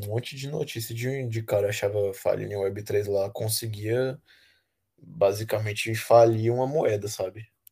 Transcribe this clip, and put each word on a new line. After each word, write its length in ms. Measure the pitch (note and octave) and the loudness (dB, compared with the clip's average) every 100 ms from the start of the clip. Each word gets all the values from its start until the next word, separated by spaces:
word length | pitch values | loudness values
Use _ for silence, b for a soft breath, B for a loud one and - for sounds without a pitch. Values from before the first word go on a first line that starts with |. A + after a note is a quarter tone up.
| G2+ | -4
monte 280 | A2+ - C3+ | -6 -6 -10
de 120 | C#3 | -8
notícia 460 | D#3 - A#2 A2 A#2 | -6 -6 -8 -8 -6
de, 320 | B2+ C#3 B2 | -4 -4 -4
de 160 | A2+ | -6
cara 260 | A2+ G#2 G2+ | 0 0 2
achava 440 | - G2+ G#2 G2 | 0 0 0 0
falha 300 | - F#2+ G2+ G2+ | -2 -2 -2 -2
em 100 | G2+ | -2
web 260 | G2 G2+ | -2 -4
três 240 | G#2 G#2 G#2 | -2 0 0
lá, 220 | G2 G2+ | 0 -2
conseguia 920 | - A2 - A2+ G#2 G#2+ B2 C3 C#3+ b b b b b _ _ _ | -2 -2 -2 -4 -6 -2 0 0 -4 b b b b b _ _ _
basicamente 1000 | - - G2 G#2 A2 G#2+ G#2+ G#2 A2+ A2+ | -14 2 2 2 -2 -2 -2 -4 -4 -2
falir 560 | - A#2 A#2 A2 A2+ | 6 8 8 6 2
uma 140 | B2 C3 | 2 0
moeda, 400 | D#3 A2+ G#2 G#2 | 2 2 0 -4
sabe? 400 | - F#2 G#2+ A2 _ _ | -6 -6 -8 -18 _ _